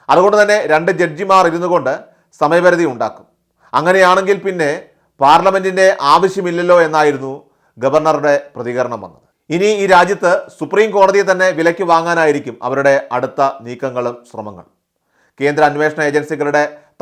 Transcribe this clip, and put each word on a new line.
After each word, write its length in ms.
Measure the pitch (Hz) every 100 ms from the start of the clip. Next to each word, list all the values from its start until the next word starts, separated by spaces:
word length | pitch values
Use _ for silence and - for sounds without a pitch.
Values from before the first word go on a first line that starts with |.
| -
അതുകൊണ്ട് 340 | 151 196 208
തന്നെ 240 | 208 208 160
രണ്ട് 240 | 156 170
ജഡ്ജിമാർ 540 | 170 170 151 196 190 175
ഇരുന്നു 200 | 165 175
കൊണ്ട് 340 | 175 131 147 - _ _ -
സമയപരിധി 440 | 151 170 180 175
ഉണ്ടാക്കും. 420 | 165 120 110 - _ _ _ _ _
അങ്ങനെയാണെങ്കിൽ 640 | 127 160 190 185 190 190 196
പിന്നെ 440 | 190 180 147 160 - _ _ -
പാർലമെന്റിന്റെ 760 | 139 160 185 190 190 185 190 202
ആവശ്യമില്ലല്ലോ 800 | 139 160 185 196 175 170 175 175
എന്നായിരുന്നു 720 | 160 156 151 135 135 139 _ _ _ -
ഗവർണറുടെ 720 | 131 151 156 147 147 143 - -
പ്രതികരണം 440 | 120 123 123 113
വന്നത്. 260 | 92 78 _ _ -
ഇനി 140 | 165
ഈ 220 | 202 214 196
രാജ്യത്ത് 560 | 180 180 202 175 180 - -
സുപ്രീം 320 | 151 196 220
കോടതിയെ 320 | 196 190 196
തന്നെ 280 | 190 185 185
വിലയ്ക്ക് 340 | 156 165 170
വാങ്ങാനായിരിക്കും 720 | 180 165 170 170 160 143 127 113
അവരുടെ 460 | 123 135 139 139 -
അടുത്ത 380 | 123 131 - 139 -
നീക്കങ്ങളും 560 | 117 120 135 123 120 120 _
ശ്രമങ്ങളും. 400 | 110 104 92 - _ _ _ _ _ _ -
കേന്ദ്ര 240 | 139 147
അന്വേഷണ 380 | 151 143 151 151
ഏജൻസികളുടെ 760 | 147 147 143 151 147 147 147 - _ -